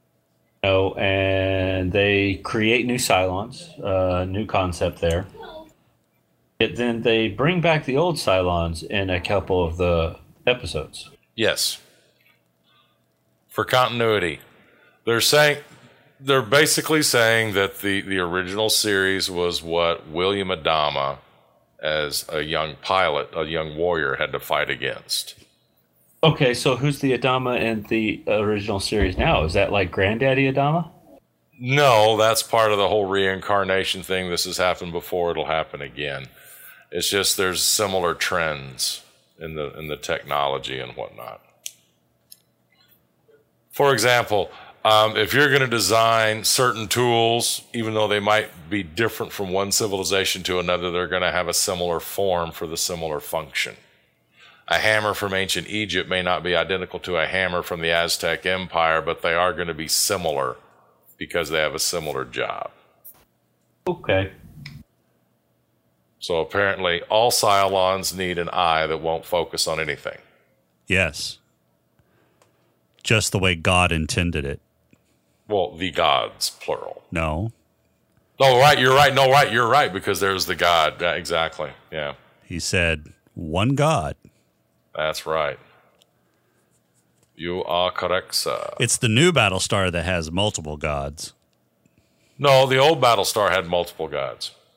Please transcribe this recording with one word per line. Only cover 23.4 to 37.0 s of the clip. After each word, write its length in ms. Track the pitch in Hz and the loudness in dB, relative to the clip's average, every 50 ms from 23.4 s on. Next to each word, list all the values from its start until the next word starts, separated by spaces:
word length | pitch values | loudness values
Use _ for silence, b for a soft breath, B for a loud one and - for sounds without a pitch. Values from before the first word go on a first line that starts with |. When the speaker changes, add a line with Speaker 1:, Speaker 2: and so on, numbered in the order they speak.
| 78 | -6
Speaker 2:
young 320 | 76 82 80 80 78 76 | -4 -4 -4 -6 -6 -4
warrior, 380 | 78 85 87 87 80 73 69 67 | -2 -2 0 0 0 -2 -2 -2
had 160 | 73 76 71 | -4 -4 -4
to 80 | 69 71 | -6 -8
fight 300 | - - 78 73 73 71 | -6 -2 -2 -2 -2 -2
against. 640 | 71 60 65 65 55 53 - - - - - - - - - _ _ _ _ _ _ _ _ _ _ _ _ _ _ - | -4 -6 -6 -6 -8 -8 -8 -8 -8 -8 -8 -10 -16 -20 -20 _ _ _ _ _ _ _ _ _ _ _ _ _ _ 2
Speaker 1:
Okay, 320 | - 160 151 - 147 123 120 | 2 4 4 4 2 0 2
so 200 | - - 147 127 | 2 0 0 0
who's 260 | 123 135 147 139 - | 2 0 -2 -2 0
the 120 | - 135 127 123 | 0 0 0 2
Adama 420 | 131 131 127 131 127 127 123 104 | 2 0 0 0 0 -2 -2 -2
in 220 | - 113 113 107 | -2 -2 -2 -4
the 400 | 104 - 113 113 110 107 - - - - | -4 -2 -2 -2 0 -2 -4 -4 -4 -2
original 520 | 104 104 104 104 107 104 101 110 104 98 | 0 0 0 0 -2 -2 -2 -4 -4 -4
series 380 | - - 113 104 95 92 90 - | -4 -2 0 0 0 0 0 0
now? 260 | 120 160 160 98 76 | 0 2 2 2 0
Is 80 | 82 | 0
that, 180 | 85 101 98 - | 2 0 0 2
like, 180 | 98 101 95 87 | 2 0 0 0
Granddaddy 600 | - 104 95 98 110 113 135 135 131 135 135 135 | 0 0 0 0 2 2 2 2 2 2 2 0
Adama? 380 | 131 139 139 147 156 175 165 - - - _ - - - _ _ _ _ _ _ _ - | 2 0 0 2 0 0 -2 -4 -12 -20 _ -20 -20 -20 _ _ _ _ _ _ _ -10
Speaker 2:
No, 560 | 123 123 135 147 147 135 120 107 107 110 113 | -4 0 2 4 6 6 8 8 6 6 6
that's 260 | 104 110 113 110 - | 4 4 4 4 2
part 300 | - - - 113 110 107 | -2 0 2 4 4 4
of 60 | 107 101 | 4 2
the 100 | 101 90 | 2 2
whole 160 | 98 107 98 | 2 2 0
reincarnation 960 | 92 98 98 98 95 95 92 - - 104 101 95 95 95 95 92 - - 95 | 0 0 0 2 0 0 -2 -2 0 0 0 2 2 0 0 0 -2 -4 -6
thing. 280 | 85 - 95 92 92 90 | -4 -4 -4 -2 -2 -2
This 160 | 87 85 - | -2 -4 -4
has 100 | 92 85 | -4 -2
happened 360 | - 92 90 87 - 92 87 | 0 0 0 0 -2 -6 -8
before. 400 | 82 87 - - 95 90 87 87 | -8 -8 -8 -4 -4 -2 -2 -2
It'll 120 | 82 80 73 | -2 -2 -2
happen 380 | 69 80 78 80 - - 73 | -2 -2 -2 -4 -6 -8 -12
again. 460 | 71 67 67 69 73 73 69 69 67 64 B B B B B B B B B B B B | -12 -12 -10 -8 -8 -8 -8 -10 -12 -16 B B B B B B B B B B B B
It's 180 | - 87 | -6 -4